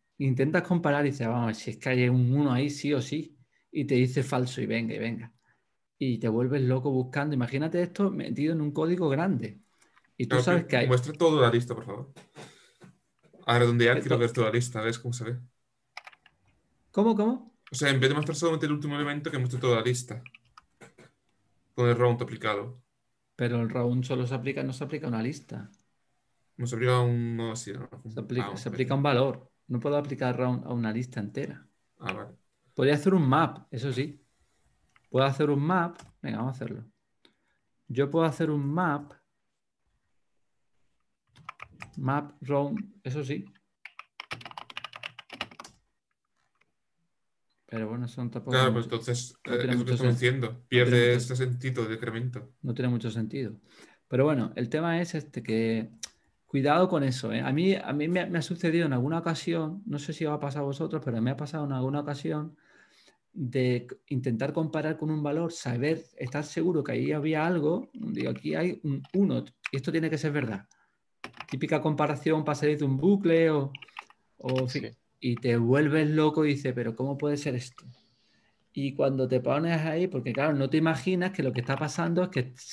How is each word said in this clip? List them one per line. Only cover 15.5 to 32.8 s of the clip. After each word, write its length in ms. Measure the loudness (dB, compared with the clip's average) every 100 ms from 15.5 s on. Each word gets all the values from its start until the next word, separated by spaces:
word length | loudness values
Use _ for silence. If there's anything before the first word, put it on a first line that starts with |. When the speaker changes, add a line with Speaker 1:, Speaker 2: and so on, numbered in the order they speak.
| _ _ _ _ -18 -18 -20 _ _ _ _ _ _ _
Speaker 1:
¿Cómo, 240 | 2 4 4
cómo? 380 | 2 0 -6 _ -12
Speaker 2:
O 40 | -2
sea, 140 | 2
en 100 | 4
vez 100 | 4
de 60 | 4
mostrar 200 | 0 0
solamente 300 | 0 2 0
el 60 |
último 240 | -2 -2 -2
elemento, 340 | -2 -4 -4
que 60 | -2
muestre 220 | -2 0
toda 180 | 2 4
la 40 |
lista. 400 | 2 0 -4 -12 -14 -20 _ -20 -20 _ -20 -20 -20 _ _ _ _ _ _ 0
Con 140 | 4
el 80 | 6
round 240 | 4 4
aplicado. 600 | -2 -4 -2 -2 -4 -10 _ _ _ _ _ -4
Speaker 1:
Pero 240 | 0 0
el 80 | 0
round 340 | 0 0 0 0
solo 220 | -2 -2
se 80 | -4
aplica, 280 | -4 -4
no 100 | -4
se 100 | -6
aplica 240 | -8 -6 -4
a 20 |
una 140 | -4
lista. 460 | -4 -6 -10 -14 -14 _ _ _ _ _ _ _ _ -8
Speaker 2:
No 100 | -6
se 80 | 0
aplica 220 | 2 4
a 40 |
un 340 | 4 2 0 -4
nodo 180 | -4
así, 200 | -6 -10
¿no? 160 | -12 -12 -14 -12
Speaker 1:
Se 120 | -10
aplica, 300 | -6 -4 -4
Speaker 2:
Ah, 40 | -6
Speaker 1:
se 120 | -6
Speaker 2:
ok. 60 | -4
Speaker 1:
aplica 180 | 0
un 80 | 2
valor. 480 | 4 4 2 0 -12 _ -6
No 120 | -4
puedo 180 | 0 0
aplicar 400 | -2 -2 -2 0
round 280 | 0 -2 -2
a 40 |
una 180 | -4 -2
lista 260 | -2 -4 -6
entera. 460 | -8 -6 -8 -10 -20 _ _ _
Speaker 2:
Ah, 160 | -8
vale. 220 | -8 -10 -18 _ _ _
Speaker 1:
Podría 180 | 0